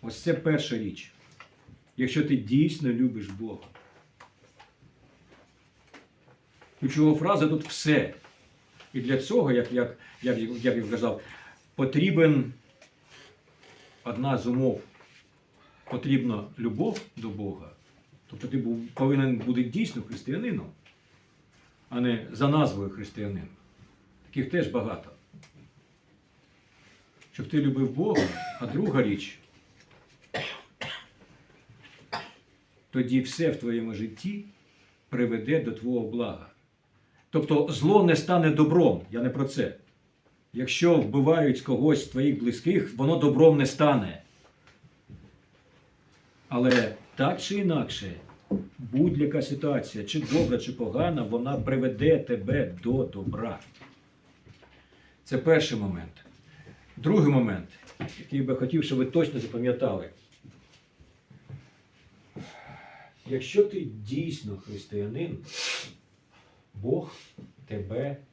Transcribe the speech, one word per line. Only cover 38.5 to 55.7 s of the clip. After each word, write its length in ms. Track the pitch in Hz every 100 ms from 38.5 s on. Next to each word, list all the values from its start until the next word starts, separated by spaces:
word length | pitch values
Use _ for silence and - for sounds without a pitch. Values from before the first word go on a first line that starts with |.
добром, 520 | 147 151 170 156 - -
я 120 | 113
не 80 | 127
про 140 | 135
це. 320 | 135 - 98 - _ _ _ _ _ _ _
Якщо 440 | 113 127 - 170 160
вбивають 640 | 104 135 139 165 143 123
когось 440 | - 117 147 143
з 40 | -
твоїх 300 | 127 143 110
близьких, 580 | 117 117 165 196 - -
воно 200 | 135 165
добром 420 | 147 127 160 147
не 80 | 127
стане. 560 | - 151 131 95 82 - _ _ _ _ _ - _ _ - - _ _ _ _ _ _ _ _ _ _ _ _
Але 460 | 120 127 123 107 - -
так 260 | - - -
чи 140 | -
інакше, 580 | 202 185 156 110 - 95 82 - - _ 98 - -
будь-яка 640 | 120 127 175 143 143 151
ситуація, 600 | - 139 151 - - 107
чи 160 | 98 156
добра, 380 | 120 147 - 117
чи 140 | -
погана, 500 | - 113 123 175 151
вона 340 | 107 117 123 139
приведе 600 | - 131 127 107 147 160
тебе 560 | - 117 98 101 90 87
до 220 | 117 131
добра. 560 | 120 98 95 - 117 - - - - - _ _ _ _ - - - - _ _ _ _
Це 140 | - 131
перший 400 | 160 156 -